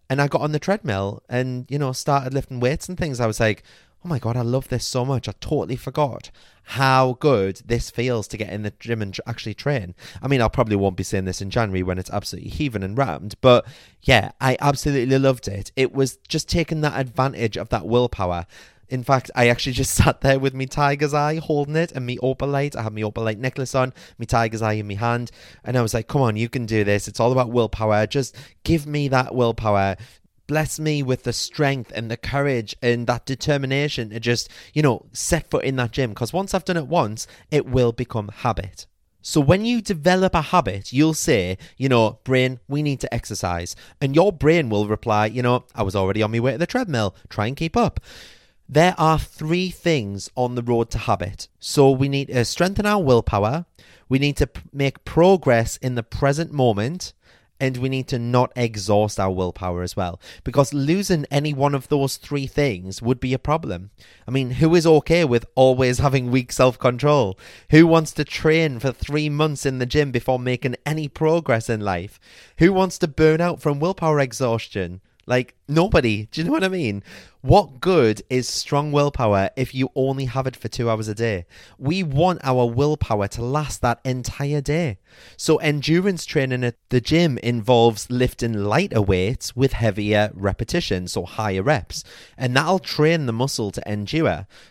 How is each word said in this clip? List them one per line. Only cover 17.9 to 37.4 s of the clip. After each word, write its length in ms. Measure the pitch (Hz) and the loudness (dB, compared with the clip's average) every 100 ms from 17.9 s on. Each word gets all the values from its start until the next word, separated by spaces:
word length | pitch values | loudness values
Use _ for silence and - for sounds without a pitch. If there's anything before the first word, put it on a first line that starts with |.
| 117 123 - 92 87 85 - - _ - | 0 0 -2 -4 -4 -8 -16 -20 _ -10
In 140 | 127 | -6
fact, 280 | 120 131 - - | 0 0 0 2
I 120 | 120 | 4
actually 260 | 120 - | 4 0
just 220 | 120 131 - | -2 0 2
<laughs> 60 | |
sat 200 | 160 - | 4 4
there 160 | 139 135 | 2 2
with 160 | 135 | 0
me 120 | 131 131 | -4 -6
tiger's 480 | - 143 143 147 | 0 0 0 0
eye, 240 | 147 147 160 | 0 -2 -2
holding 400 | 151 151 143 156 | -2 -2 -2 -2
it, 160 | 170 | -2
and 120 | 135 123 | -4 -8
me 120 | 123 | -4
opalite. 580 | 127 131 135 139 143 117 | -2 -2 -2 -2 -2 -4
I 80 | |
had 100 | 110 | -8
me 80 | 107 | -4
opalite 380 | 107 107 113 104 | -6 -4 -4 -4
necklace 340 | 127 - 131 | -4 -6 -4
on, 200 | 135 131 - - - | -2 -2 -4 -20 -14
me 60 | 117 | -2
tiger's 360 | 123 113 110 | 0 0 -2
eye 120 | 110 | -2
in 140 | 107 104 | -2 -4
me 80 | 101 | -4
hand, 360 | 117 120 120 - - - | -2 -2 -6 -14 -20 -16
and 140 | - 123 | -2 0
I 40 | |
was 120 | 113 | 0
like, 140 | 120 110 | -2 -2
"Come 140 | 147 | 0
on, 140 | 123 107 | 2 0
you 140 | 117 | -2
can 160 | 135 113 | -4 -2
do 180 | 110 | 0
this. 240 | 101 101 101 | 2 0 -2
It's 120 | 101 | 0
all 120 | 113 | 2
about 200 | 127 123 | 2 2
willpower. 540 | 123 113 - 110 104 107 | 2 0 0 0 2 2
Just 300 | 139 131 - - _ | -2 -4 -8 -20 _
give 220 | - 165 147 | -2 -2 0
me 220 | 147 143 | -4 0
that 260 | 131 127 | 0 0
willpower. 640 | 123 117 113 110 101 98 92 110 _ _ _ - | 0 0 0 0 2 2 -2 -10 _ _ _ -4
Bless 320 | 151 151 - | -2 -2 -2
me 240 | 156 147 | -2 -2
with 220 | 131 127 | 0 -2
the 80 | - | -2
strength 580 | 117 - - 143 135 117 - | -6 -6 -2 0 0 -6 -10
and 160 | 113 | -8
the 60 | 113 | -8
courage 580 | - 143 143 127 107 - | -4 -2 0 -2 -4 -4
and 260 | 123 120 120 | 0 0 0
that 180 | 120 - | -2 -4
determination 840 | 135 - 143 135 135 147 - 110 | -6 -2 -2 0 -2 -2 -4 -8
to 100 | 110 | -6
just, 300 | 117 120 - - - | -2 -2 -4 -14 -8
you 80 | - | 0
know, 240 | 151 113 - | 2 2 -4
set 360 | - - 165 - | -10 -2 -2 -2
foot 140 | 147 | -4
in 140 | 123 135 | -2 -2
that 160 | 120 | -2
gym. 200 | 131 127 | -2 -4
'Cause 200 | 101 117 | -4 -6
once 200 | 170 196 | -4 -4
I've 120 | 190 170 | -4 -2
done 120 | 175 | -4
it 80 | 131 | -2
once, 400 | 170 113 110 - - | 0 0 -4 -14 -18